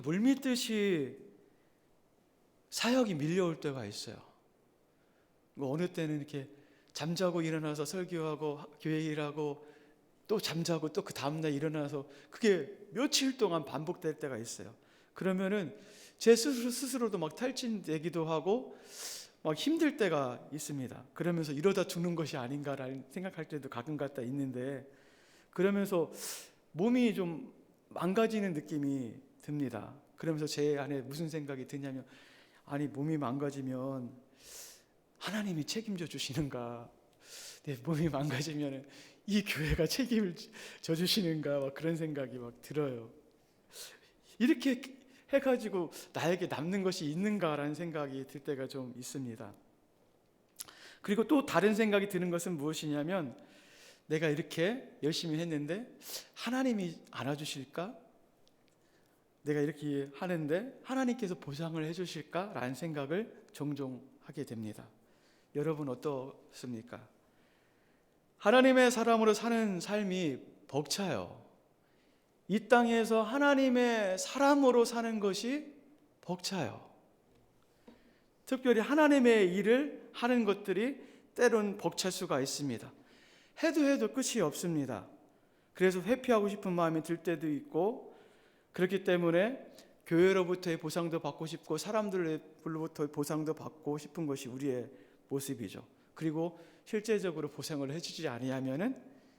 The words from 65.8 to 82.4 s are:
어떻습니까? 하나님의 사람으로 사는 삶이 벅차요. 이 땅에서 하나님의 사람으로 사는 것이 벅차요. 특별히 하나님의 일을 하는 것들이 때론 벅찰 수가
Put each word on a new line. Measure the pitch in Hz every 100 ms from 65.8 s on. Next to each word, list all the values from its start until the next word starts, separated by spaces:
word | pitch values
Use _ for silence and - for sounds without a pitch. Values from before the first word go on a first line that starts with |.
| 143
어떻습니까? | 123 156 135 131 - - - 127 113 - 107 113 _ _ _ _ _ _ _ _ _ _ _ _ _
하나님의 | 208 254 262 254 247
사람으로 | 233 226 226 220
사는 | 208 233 226 214 180
삶이 | 185 208 202 185 160 123 - - -
벅차요. | 139 156 - 190 110 87 - - _ _ _ _ _ _ _ _ _ -
이 | 214 214
땅에서 | 240 233 233 220 220
하나님의 | 214 277 285 269 269 247 240 226 190 185
사람으로 | - 262 277 285 262 240 233
사는 | 233 226 220
것이 | 202 185 233 294 285 - - - _ _
벅차요. | - 180 - 190 113 107 - - _ _ _ _ _ _ _ _ - - _ _ _ _ -
특별히 | 262 254 220
하나님의 | 214 294 302 285 240 220 180 185
일을 | 202 254 294 - -
하는 | - 240 247
것들이 | 202 196 - 185 254 - - - - -
때론 | 240 226 208 196
벅찰 | 170 - 190
수가 | - 180 143